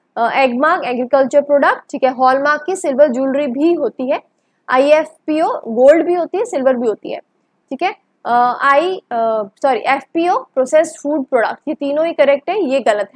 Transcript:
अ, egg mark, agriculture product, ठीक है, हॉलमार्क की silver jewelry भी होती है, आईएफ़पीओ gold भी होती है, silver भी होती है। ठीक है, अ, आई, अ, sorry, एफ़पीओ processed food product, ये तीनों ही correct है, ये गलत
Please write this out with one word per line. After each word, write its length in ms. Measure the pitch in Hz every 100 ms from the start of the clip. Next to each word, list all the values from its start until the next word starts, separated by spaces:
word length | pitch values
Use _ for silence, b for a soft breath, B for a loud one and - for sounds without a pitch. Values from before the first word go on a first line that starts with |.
| _ -
अ, 140 | 226
egg 280 | - 269 240
mark, 240 | 302 359
agriculture 560 | 247 247 247 269 262 294
product, 500 | 285 285 311 494 -
ठीक 140 | 285
है, 60 | 254
हॉलमार्क 520 | 247 254 269 285 302 302
की 100 | 370
silver 300 | 320 262 294
jewelry 400 | 240 269 269 294
भी 280 | 254 330
होती 380 | 339 247 - 254
है, 60 | 349 - _ _ _ -
आईएफ़पीओ 800 | 262 285 302 311 - - 311 370 508
gold 480 | - 226 262 330 330
भी 80 |
होती 240 | 349 330 359
है, 60 |
silver 300 | 480 294 262
भी 140 | 247 240
होती 240 | 208 208
है। 60 | - - _ _ _ _
ठीक 120 | 269
है, 100 | 359 - _ _
अ, 80 | - 240 247 233
आई, 380 | 277 277 359 381 -
अ, 320 | 233 226 220 202 _
sorry, 180 | 277 240
एफ़पीओ 600 | - 269 - 330 339 453 539
processed 480 | 269 262 311 330 -
food 200 | 285 302
product, 400 | 262 254 202 - -
ये 80 |
तीनों 320 | - 277 285 330
ही 60 |
correct 380 | 320 277 277 -
है, 140 | 415
ये 140 | 285 269
गलत 280 | 226 208 202